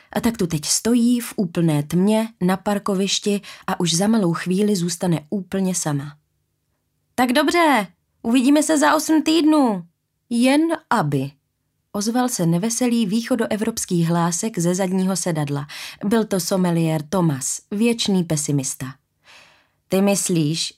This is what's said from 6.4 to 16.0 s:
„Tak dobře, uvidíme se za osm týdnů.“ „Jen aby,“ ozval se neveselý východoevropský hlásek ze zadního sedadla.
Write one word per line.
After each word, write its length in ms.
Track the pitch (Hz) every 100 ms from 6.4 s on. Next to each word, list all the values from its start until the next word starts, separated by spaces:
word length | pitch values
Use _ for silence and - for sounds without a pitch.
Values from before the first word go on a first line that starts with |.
| _ _ _ _ _ _ _
„Tak 180 | - 247
dobře, 540 | 262 294 339 320 240 190 _ _ _
uvidíme 400 | 233 262 247 302
se 160 | 302 302
za 160 | 294
osm 280 | 302 302 320
týdnů.“ 600 | 311 330 302 311 247 190 - _ _ _ -
„Jen 300 | 233 254 294 330 330 -
aby,“ 400 | 226 151 143 139 _ _ _ _ _ _
ozval 360 | 208 214 247 247
se 180 | 220 165
neveselý 600 | 175 220 - 254 233 208
východoevropský 1000 | 226 233 240 220 214 220 226 - 175
hlásek 540 | 165 170 170 170 220 208
ze 160 | 170
zadního 420 | 180 185 190 185 185
sedadla. 500 | 180 156 143 143 147 - - -